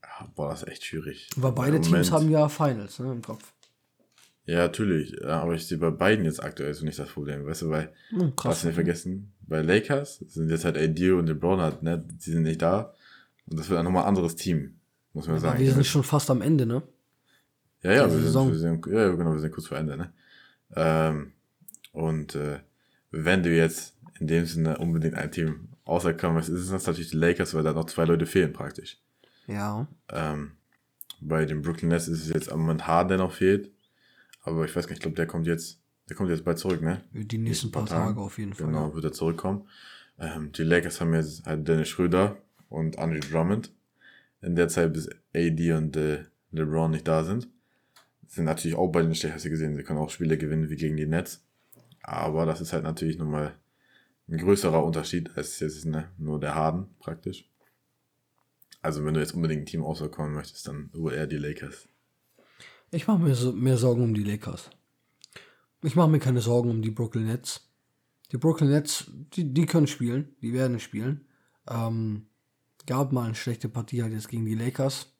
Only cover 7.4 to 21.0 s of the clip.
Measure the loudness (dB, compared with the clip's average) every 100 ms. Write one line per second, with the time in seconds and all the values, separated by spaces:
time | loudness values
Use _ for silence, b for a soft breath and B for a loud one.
7.4 | -6 -4 -2 -2 -4 b b 0 0 0
8.4 | -2 0 0 0 0 0 -4 -8 -10 _
9.4 | -6 -2 4 4 4 -2 -2 -12 -12 -4
10.4 | 0 2 2 2 2 4 4 4 4 2
11.4 | 2 2 2 0 -2 -2 -4 -12 -2 0
12.4 | 2 2 2 2 -2 B B B B B
13.4 | -10 -8 0 0 2 2 4 2 2 -2
14.4 | 0 0 -2 -12 _ _ _ -10 -2 0
15.4 | 2 4 4 6 4 2 2 0 2 2
16.4 | 4 4 4 0 -4 _ _ _ _ _
17.4 | _ _ _ _ 4 6 6 4 4 6
18.4 | 4 4 2 0 0 4 4 4 2 0
19.4 | -2 -6 -8 -4 -4 -4 -8 b b b
20.4 | b b _ 0 2 4